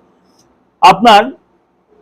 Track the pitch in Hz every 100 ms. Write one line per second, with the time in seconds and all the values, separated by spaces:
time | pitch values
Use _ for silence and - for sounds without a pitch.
0 | _ _ _ _ _ _ _ _ 180 175
1 | 233 208 240 - _ _ _ _ _ _